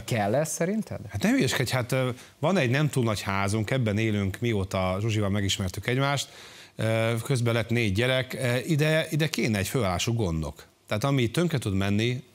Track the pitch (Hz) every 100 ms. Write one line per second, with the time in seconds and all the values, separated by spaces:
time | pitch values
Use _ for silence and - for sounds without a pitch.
0 | - 117 101 120 156 - 170 220 - 98
1 | 107 104 175 269 180 - 123 127 120 131
2 | 127 120 - - 151 190 131 131 151 -
3 | 113 104 - 98 98 107 104 135 113 104
4 | 110 104 98 92 120 107 92 95 92 95
5 | 113 107 101 101 98 - 95 98 101 127
6 | 139 143 - - - - - - 110 113
7 | 113 117 117 135 117 117 110 117 113 95
8 | 123 131 127 - 127 123 139 156 151 156
9 | 156 156 156 - 214 107 95 139 101 87
10 | - 117 98 82 76 - - _ _ 110
11 | 131 139 117 101 175 139 110 95 98 101
12 | 113 123 -